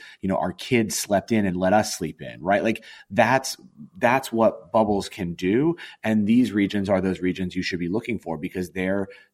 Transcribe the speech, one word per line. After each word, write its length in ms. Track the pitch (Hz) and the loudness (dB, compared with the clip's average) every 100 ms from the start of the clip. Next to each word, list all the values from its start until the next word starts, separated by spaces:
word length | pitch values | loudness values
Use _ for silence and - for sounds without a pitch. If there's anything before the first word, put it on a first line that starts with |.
| - - | -16 -6
you 60 | 95 | -2
know, 100 | 92 | 0
our 140 | 90 | -2
kids 460 | - - 123 101 - | -6 0 0 0 -4
slept 340 | - 101 - | 0 0 2
in 140 | 113 98 | 0 0
and 100 | 90 | 0
let 160 | 92 | 4
us 240 | 104 104 - | 4 2 -4
sleep 260 | 80 - | -8 -8
in, 200 | 64 60 | -16 -6
right? 220 | 85 101 | 0 2
Like, 200 | 104 107 - - - | 2 -4 -8 -20 -6
that's, 460 | 101 113 131 - - - - - - | 2 4 4 0 -12 -16 -20 -18 -2
that's 340 | 120 131 - | 2 2 0
what 400 | 113 110 - - | 2 2 2 -2
bubbles 340 | 113 107 101 92 | 0 2 0 -4
can 280 | - 87 85 | -6 -6 -2
do. 420 | 90 113 160 165 - - | 0 2 2 -2 -10 -8
And 240 | 110 110 101 | 0 0 4
these 240 | 120 110 | 4 4
regions 380 | 104 98 104 98 | 2 2 0 2
are 100 | 95 | 2
those 220 | 92 90 | 2 0
regions 340 | 92 87 90 92 | -2 -2 -4 -4
you 80 | |
should 160 | 87 87 | -4 -4
be 100 | 87 | -4
looking 300 | 104 - 98 | -4 -4 -8
for 180 | 82 78 | -6 -6
because 340 | 90 92 87 | -6 -6 -6
they're, 360 | 95 92 98 95 - _ | -4 -2 -2 -4 -10 _